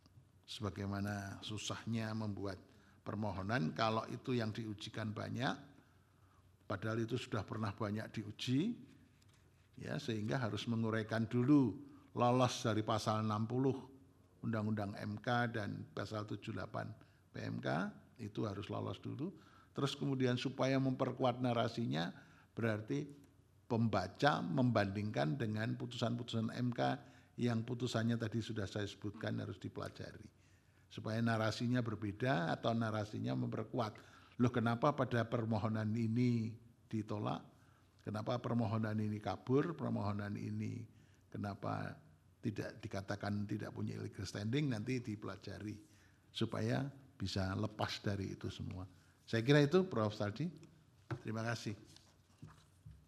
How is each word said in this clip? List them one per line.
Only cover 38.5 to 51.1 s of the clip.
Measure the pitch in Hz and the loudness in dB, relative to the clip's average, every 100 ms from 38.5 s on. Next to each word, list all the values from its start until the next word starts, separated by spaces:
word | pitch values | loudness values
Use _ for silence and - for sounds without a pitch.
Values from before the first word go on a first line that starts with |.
| 117 110 110 110 107 | 2 2 2 2 0
ini | 107 104 | 0 -2
kabur? | 101 92 - 135 165 156 | -2 -2 4 4 4 0
Permohonan | 120 113 101 104 104 | -2 0 0 -2 -4
ini | 107 107 107 107 107 110 - - - - | -4 -4 -2 -4 -4 -10 -16 -20 -20 -12
kenapa | - 101 98 107 104 101 - - - - _ | -6 -4 -4 -2 -2 -4 -8 -18 -20 -20 _
tidak | 113 104 - - | -4 -4 -6 -8
dikatakan | 104 98 98 101 104 104 101 | -6 -6 -4 -4 -2 -2 -2
tidak | 107 104 | -4 -4
punya | 107 107 107 | -4 -4 -4
legal | 107 - 95 | -6 -6 -6
standing? | 107 107 139 147 | -4 -2 0 0
Nanti | 110 110 127 | -2 -2 -4
dipelajari | 113 104 110 95 - 95 107 98 - - - - - | -4 -6 -8 -10 -10 -8 -8 -10 -14 -20 -20 -20 -12
supaya | - 110 107 110 127 139 - - | -4 -2 0 2 2 0 -6 -18
bisa | - 98 101 95 | -8 -2 0 0
lepas | 101 104 - 107 - | 0 -2 0 -2 0
dari | 107 98 95 | -2 -2 -4
itu | - - | -6 -8
semua. | - 95 92 92 - - _ - | -6 -6 -8 -10 -14 -20 _ -2
Saya | 113 117 | 2 8
kira | 147 | 8
itu, | 143 180 185 | 8 6 4
Prof | 117 107 - | 2 2 2
Saldi. | 104 101 170 - - - - - - | -2 0 -4 -6 -16 -20 -20 -20 -8